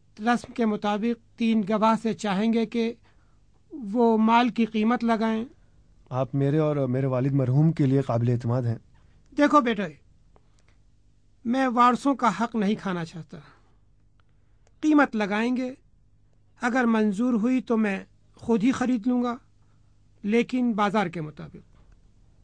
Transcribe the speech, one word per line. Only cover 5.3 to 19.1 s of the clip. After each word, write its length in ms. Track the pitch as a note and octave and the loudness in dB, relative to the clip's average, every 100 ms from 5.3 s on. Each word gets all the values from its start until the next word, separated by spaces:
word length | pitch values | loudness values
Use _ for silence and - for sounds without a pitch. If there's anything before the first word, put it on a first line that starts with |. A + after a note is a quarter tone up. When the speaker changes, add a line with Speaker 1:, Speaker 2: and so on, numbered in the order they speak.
| A3 B3 - _ _ _ _ - | -2 -6 -16 _ _ _ _ -8
Speaker 2:
آپ 240 | B2+ B2+ | -6 -2
میرے 240 | C#3 C#3 D#3 | 0 0 2
اور 180 | D3+ D3 | 0 0
میرے 300 | C3 C3 C3+ | -2 -2 -2
والد 260 | B2+ C#3 | -2 0
مرحوم 400 | C#3 B2+ C3+ D#3+ | 0 2 4 2
کے 140 | D#3+ C3+ | 2 2
لیے 140 | C3+ | 2
قابل 300 | C3+ A#2 A#2 | 0 -2 0
اعتماد 320 | A#2+ A#2+ B2 | 0 -2 -2
ہیں۔ 140 | A#2+ A2+ - - _ _ _ - | -2 -6 -10 -20 _ _ _ 0
Speaker 1:
دیکھو 240 | C#4+ D4 | 4 4
بیٹے، 280 | A#3+ G#3+ F3 C#3 _ _ _ - _ _ _ _ _ _ _ _ _ _ | 2 -2 -6 -10 _ _ _ -20 _ _ _ _ _ _ _ _ _ _
میں 220 | A3+ B3+ C4 | -4 0 0
وارثوں 480 | A#3+ A#3+ A#3+ C#4 | 4 4 4 0
کا 160 | C4 A3+ F3 | 2 0 0
حق 140 | A#3 A3+ | -2 -2
نہیں 180 | G3 | -2
کھانا 300 | G#3+ G3 F3+ | -2 -4 -6
چاہتا۔ 340 | E3 E3+ D#3 D#3 - _ _ _ _ _ _ _ _ _ _ _ _ _ | -8 -12 -16 -20 -20 _ _ _ _ _ _ _ _ _ _ _ _ _
قیمت 360 | D4+ D4 C4+ A3 | 2 4 4 0
لگائیں 400 | G3+ G#3 A#3+ B3 | -2 -2 -2 -2
گے، 180 | B3+ C4+ _ _ _ _ _ _ _ _ | -6 -10 _ _ _ _ _ _ _ _
اگر 240 | A#3+ B3+ | -2 0
منظور 480 | A#3 A3+ G#3+ F#3+ B3 | 2 2 2 0 0
ہوئی 300 | A#3+ A#3 B3+ | 0 0 0
تو 140 | - A3+ | 0 0
میں 280 | G#3+ F#3+ - _ _ | 0 -2 -10 _ _
خود 300 | - - A3+ | -12 -2 0
ہی 80 | A#3+ | 2
خرید 340 | - A3+ B3 | 0 0 0
لوں 160 | B3 | 0